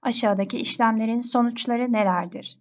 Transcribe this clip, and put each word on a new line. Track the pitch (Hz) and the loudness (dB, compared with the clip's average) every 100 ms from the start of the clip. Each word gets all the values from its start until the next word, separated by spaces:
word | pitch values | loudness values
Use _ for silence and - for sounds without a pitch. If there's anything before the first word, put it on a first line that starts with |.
Aşağıdaki | 269 233 220 196 196 233 | -2 0 2 0 -2 -2
işlemlerin | 233 - 226 220 226 233 | -4 2 2 2 0 -2
sonuçları | 240 247 240 240 - 240 247 | 0 2 2 0 -2 -2 0
nelerdir? | 226 202 180 175 - - - | 2 2 0 -2 -10 -16 -18